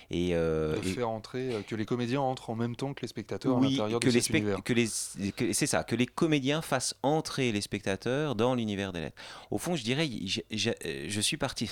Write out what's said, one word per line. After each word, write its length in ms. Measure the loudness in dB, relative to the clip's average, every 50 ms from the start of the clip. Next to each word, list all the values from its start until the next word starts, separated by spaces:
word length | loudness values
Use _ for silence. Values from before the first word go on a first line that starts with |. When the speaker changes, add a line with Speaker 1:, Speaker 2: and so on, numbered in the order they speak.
| -10 -4
Speaker 1:
Et, 240 | 0 0 2 2 4
euh, 420 | 2 2 2 2 2 2 0 0 0
Speaker 2:
De 80 | -2
Speaker 1:
et 60 | -2
Speaker 2:
faire 160 | -2 0 -2 -2
entrer, 460 | -2 -4 -6 -8 -6 -4 -4 -2 -2
euh, 80 | -4
que 120 | -4 -4 -4
les 120 | -2 -2
comédiens 340 | 0 0 0 0 0 0 0
entrent 300 | 0 0 -2 -2 -6 -6
en 40 | -2
même 220 | -2 -2 -2 -2
temps 160 | -2 -4 -6
que 80 | -4 -6
les 80 | -8 -8
spectateurs 480 | -8 -8 -8 -6 -6 -2 0 2 4
Speaker 1:
Oui, 120 | 4 4 4
Speaker 2:
à 20 |
l'intérieur 300 | 4 2 2 2 2 2
Speaker 1:
que 80 | 4 4
Speaker 2:
de 40 |
Speaker 1:
les 80 | 4 4
Speaker 2:
cet 80 | 4 4
Speaker 1:
spect-, 100 | 2 2
Speaker 2:
univers. 220 | 2 2 0 0
Speaker 1:
que 100 | 0 2 2
les, 120 | 4 4 2 0 -4 -6 -6 -6 -4 -4 -4
que, 200 | -2 0 0 0 2
c'est 120 | 2 2
ça, 180 | 2 2 0 0
que 120 | 0 2
les 80 | 2 2
comédiens 560 | 0 2 0 2 4 4 2 2 0 -2 -2
fassent 340 | -2 0 -2 0 0 -2 -4 _
entrer 480 | 0 2 2 2 0 -2 -2 0 2 2
les 120 | 2 0
spectateurs 720 | -2 -2 -4 -4 -2 -2 -2 -2 0 -2 0 0 0 0 0
dans 200 | 2 2 4 4
l'univers 380 | 2 0 0 0 0 -2 -2
des 80 | -2 -4
lettres. 160 | -6 -6 -8 -10 -16 -16 -16 -14 -8 -4
Au 60 | -4
fond, 180 | -2 -2 0 -2
je 80 | -2
dirais, 240 | 0 0 0 0 0 -2 -2 -4 -4
je, 140 | -4 -4 -4 -4 -4
je, 200 | -2 0 0 0 0 -2 -4 -6 -6 -6 -6 -4
je 120 | -2 0
suis 180 | 0 0 0 0
parti, 320 | -2 -4 -2 -4 -4 -6